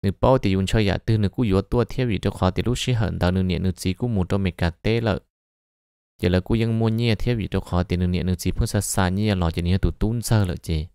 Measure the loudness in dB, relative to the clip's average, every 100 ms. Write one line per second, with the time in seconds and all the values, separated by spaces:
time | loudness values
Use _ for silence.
0 | -4 0 2 4 2 0 2 2 2 0
1 | 0 0 0 0 2 2 2 0 0 -2
2 | -2 -2 -2 0 0 0 -2 -2 -2 -2
3 | -2 0 0 2 0 0 -2 -2 -4 -2
4 | -2 -2 0 0 -2 -2 -4 -2 -2 0
5 | 0 -2 _ _ _ _ _ _ _ _
6 | _ _ 2 2 2 0 0 0 0 0
7 | 0 0 0 -2 -2 -4 -2 -2 0 0
8 | 0 0 0 -2 -2 -2 0 -2 -2 0
9 | 0 0 0 0 0 0 0 2 0 0
10 | -2 -2 0 2 2 -2 -4 -4 -4